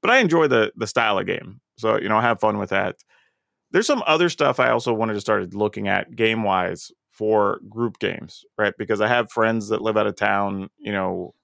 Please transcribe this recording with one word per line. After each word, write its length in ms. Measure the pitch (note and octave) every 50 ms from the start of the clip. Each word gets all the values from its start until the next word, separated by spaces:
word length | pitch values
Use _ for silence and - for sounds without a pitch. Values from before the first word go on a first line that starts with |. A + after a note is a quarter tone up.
But 100 | - F#3+
I 80 | A#3+ C4
enjoy 280 | B3 F3+ D#3+ E3+ D#3+ D3
the, 240 | B2+ A#2 A2 G#2+ -
the 120 | - A2+ G#2
style 300 | - B2+ A#2 A2 G#2 F#2+
of 80 | G2+
game. 360 | F#2+ F#2 - F2 F2 F#2 - _ _ _ _
So, 200 | A2 A2 A2 G#2+
you 100 | - G2+
know, 80 | G#2+ G#2+
I 40 |
have 180 | A#2 A#2+ A#2 G2+
fun 180 | - A2 G#2 G#2
with 100 | G2+ F#2+
that. 260 | - G2 G2+ G2 - _ _ _ _ _ _ _ _ _ _ _ _ _ _ _
There's 160 | - F3+ A3+ -
some 160 | D4 B3 - -
other 220 | D#3 D#3+ F3 E3+
stuff 300 | - - D3+ C#3 B2+ -
I 100 | B2+ B2
also 220 | A#2+ A#2 A#2 B2+ A#2
wanted 200 | A2 A2+ A2+ G#2+
to 60 | G#2
start 320 | G2+ - A2 G2+ F#2+ F2+ F#2
looking 340 | G2+ G#2 G#2 - G#2 G2+ G2+
at 280 | G2 G2 - - A#2+
game-wise 760 | A#2 A2+ A2+ A2+ A2+ A2 G2+ F#2+ F#2 F2+ F#2 F#2 F2 - - _ _ _ _
for 520 | _ - G#2+ G#2+ A2 G#2+ G2+ G2+ G2 - - G#2
group 300 | G#2 A2+ A#2+ A#2 - _
games, 440 | - G2 - - - - - - - _ _ -
right? 160 | G#2+ G2+ - _
Because 240 | A#2 - A2 G2+
I 60 | G#2+ A2
have 240 | B2 B2 A#2 G#2
friends 380 | - - A2+ A2+ A2+ A2+ G#2 G2+
that 120 | A2 -
live 160 | G2+ A2 A2 G#2+
out 100 | G#2 G#2+
of 80 | G2
town, 540 | - G#2 G#2 G2+ G2+ G2+ G2+ G2+ G2 F#2+ - _ _
you 140 | - - G#2
know 400 | G2 F#2+ F#2 F#2 F2+ F2+ - - _